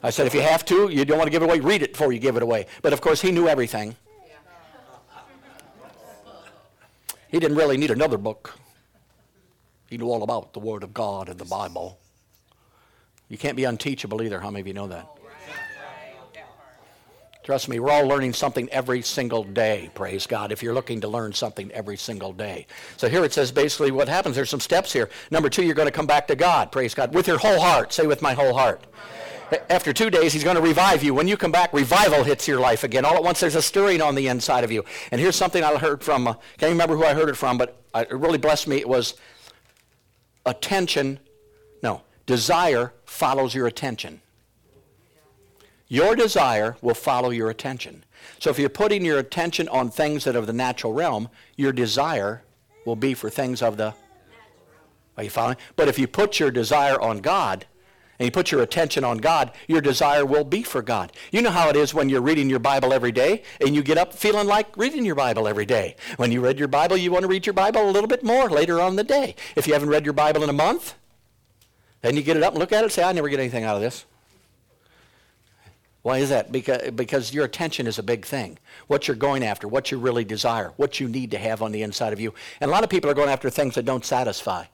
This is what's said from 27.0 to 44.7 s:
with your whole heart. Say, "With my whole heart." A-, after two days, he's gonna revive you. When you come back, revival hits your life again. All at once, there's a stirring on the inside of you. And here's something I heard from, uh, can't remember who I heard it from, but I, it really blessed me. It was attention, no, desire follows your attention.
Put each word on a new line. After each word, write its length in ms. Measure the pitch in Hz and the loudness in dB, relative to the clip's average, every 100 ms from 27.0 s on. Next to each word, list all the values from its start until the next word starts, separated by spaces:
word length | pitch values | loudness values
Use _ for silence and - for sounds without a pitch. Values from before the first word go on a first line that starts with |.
| 123 | 0
with 140 | 160 185 | 2 2
your 100 | 165 | 2
whole 220 | 220 190 | 4 4
heart. 320 | 180 202 - | 6 4 2
Say, 160 | - 156 | 0 2
"With 140 | 143 | 2
my 120 | 147 | 0
whole 200 | 127 135 | 2 2
heart." 340 | 123 127 92 - - - - - - - | 4 2 2 -8 -20 -18 -16 -16 -16 -4
A-, 220 | - - | -4 0
after 180 | 180 156 | 0 0
two 180 | 139 220 | 0 2
days, 220 | 185 156 | 4 4
he's 140 | 151 147 | 2 0
gonna 160 | 180 | 2
revive 420 | 165 156 190 165 | 4 4 4 4
you. 100 | 143 | 2
When 140 | 131 170 | 2 2
you 80 | 202 | 0
come 160 | 175 | 2
back, 220 | 170 175 | 2 2
revival 500 | 143 131 180 208 147 | 2 2 4 6 4
hits 240 | 131 139 - | 4 0 0
your 140 | 135 | 2
life 240 | 127 113 131 | 2 2 0
again. 180 | 120 | 2
All 120 | 143 175 | 4 4
at 80 | 165 | 2
once, 160 | 170 | 2
there's 140 | 175 156 | 0 0
a 60 | |
stirring 400 | 151 196 202 180 | 0 2 2 4
on 140 | 151 135 | 2 0
the 140 | 135 | 0
inside 340 | 127 - 123 | -2 0 0
of 80 | 120 | 0
you. 140 | 110 - - - | -2 -6 -12 -6
And 80 | 117 | 0
here's 160 | 175 175 | 0 2
something 300 | 185 180 156 | 0 2 2
I 100 | 147 | 2
heard 260 | 151 143 | 0 -2
from, 280 | - 139 123 | 0 0 0
uh, 60 | 113 - - | -4 -10 -2
can't 120 | 156 | 0
remember 240 | 170 170 156 | 2 2 4
who 80 | |
I 100 | 160 | 4
heard 140 | 147 156 | 4 2
it 80 | 131 | 0
from, 220 | 131 123 | 0 0
but 180 | 123 - _ | -2 -4 _
I, 100 | - | -4
it 100 | 120 | -2
really 240 | 131 160 160 | 0 0 2
blessed 320 | 151 147 - | 2 2 2
me. 80 | 139 | -2
It 100 | 120 | 2
was 280 | 127 117 - - - - _ _ _ _ _ _ _ _ _ - | 0 0 -8 -20 -20 -20 _ _ _ _ _ _ _ _ _ -6
attention, 760 | 123 - 196 180 - 135 135 _ _ _ _ _ _ | -6 -4 -2 0 -2 -2 -6 _ _ _ _ _ _
no, 200 | 117 104 _ _ - | -6 -6 _ _ -2
desire 680 | 123 110 170 175 127 123 - - | -2 2 2 4 2 0 -8 -20
follows 500 | - 151 135 131 127 | -4 0 0 0 0
your 120 | 120 | -2
attention. 520 | - 139 113 82 78 _ _ _ _ _ | -2 -8 -8 -12 -14 _ _ _ _ _